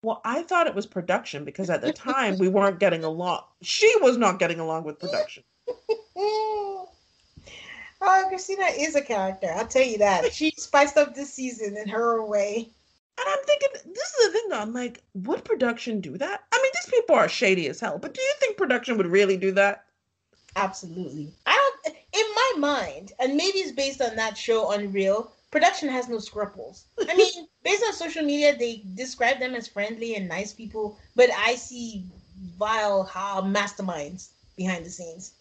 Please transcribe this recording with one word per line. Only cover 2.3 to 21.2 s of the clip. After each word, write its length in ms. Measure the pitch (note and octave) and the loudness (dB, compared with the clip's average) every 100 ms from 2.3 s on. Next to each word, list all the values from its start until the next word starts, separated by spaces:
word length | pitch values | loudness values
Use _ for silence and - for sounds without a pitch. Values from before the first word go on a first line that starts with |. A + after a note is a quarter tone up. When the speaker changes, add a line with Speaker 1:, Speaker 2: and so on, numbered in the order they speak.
| F#3+ | 2
Speaker 1:
we 100 | F#3 | 2
weren't 320 | G3 G3 F3 | 4 2 4
getting 240 | G3 E3 | 2 2
along." 400 | D#3+ D#3+ F3+ D#3+ - _ | -2 -4 -2 -4 -6 _
She 300 | - - A4 A#4 | -6 4 6 8
was 160 | C4+ A#3+ | 6 6
not 220 | G#3 F3+ | 2 4
getting 200 | F3 E3 | 0 0
along 240 | D#3+ D#3+ | -2 -4
with 160 | D#3+ D3+ | -6 -8
production. 440 | - - D5+ - _ _ - | -4 -2 -2 -8 _ _ -12
Speaker 2:
<laughs> 1200 | B4 - A4+ - F#4 G#4 G#4+ G#4+ G#4+ G4+ G4 F#4 _ _ _ _ - - - - - - _ | -12 -4 -4 -4 -4 -2 0 -2 -4 -6 -10 -14 _ _ _ _ -20 -20 -20 -18 -18 -20 _
Oh, 220 | F#4+ F#4+ F#4+ | 4 4 4
Christina 360 | F#4 F#4 G4 F4+ C4 | -4 -6 0 0 0
is 160 | D#4 D4 | 0 0
a 60 | |
character, 500 | C#4 G#3+ F#3+ F#3+ F#3 E3+ | 0 -2 -2 -4 -4 -4
I'll 120 | A3+ | 0
tell 160 | C4 | 2
you 160 | C4 G#3+ | 2 4
that. 340 | G3+ F#3 A#4 | 4 4 2
She 180 | - D#4 - | 0 -2 -2
spiced 400 | - C#4+ D4 D4+ | 2 4 6 4
up 160 | D4 | 2
this 180 | C4+ C#4+ | -2 -12
season 460 | - B3+ A3+ G#3+ G3+ | -8 -10 -6 -8 -6
in 100 | G#3+ | -6
her 380 | A3 A#3 A#3 G#3+ | -2 0 0 0
way. 420 | G#3 G3+ A3 A3+ _ _ _ _ - | 0 0 -2 -6 _ _ _ _ -6
Speaker 1:
And 60 | C5+ | -2
I'm 160 | C#5+ C#5 | -2 2
thinking, 240 | D5 C#5 - - | 2 2 -2 -14
this 200 | G4 F5 | -10 -6
is 120 | D#5 G#4 | 4 4
the 60 | |
thing 180 | F#4+ A4+ | 4 -2
though, 100 | B3+ | -4
I'm 140 | G#3+ | -4
like, 300 | A#3+ B3 A#3+ _ | -6 -6 -10 _
would 300 | F#3+ G3 G4 | -10 -6 -6
production 580 | - G#4 A#3+ A#3 B3 G#3+ | -4 0 0 -2 -6 -6
do 160 | F3 F#3 | -6 -8
that? 240 | D#4 G4+ _ | -6 -8 _
I 80 | A#4+ | 2
mean, 80 | C5+ | 2
these 160 | C5+ - | -2 0
people 240 | B4 A#4 C4 | 0 6 4
are 140 | F3+ | 4
shady 380 | - G#3 F#3 D3 | 2 2 2 0
as 120 | - | -4
hell, 200 | G#3+ D#3 | -6 -6
but 160 | - - | -8 -4
do 60 | |
you 120 | C5 C#5+ | -2 0
think 180 | B4 G#4 | 0 0
production 400 | F4+ B3 B3 A3+ | 0 0 0 0
would 80 | F3 | 4
really 320 | F#3+ G3 F#3 | 4 4 2
do 140 | F#3+ | 2
that? 340 | F#3+ G3+ - _ _ _ _ _ _ _ F#3+ | 4 2 2 _ _ _ _ _ _ _ -4
Speaker 2:
Absolutely. 760 | F#3+ - F3 E3+ E3 D3 | -4 -4 -12 -10 -10 -10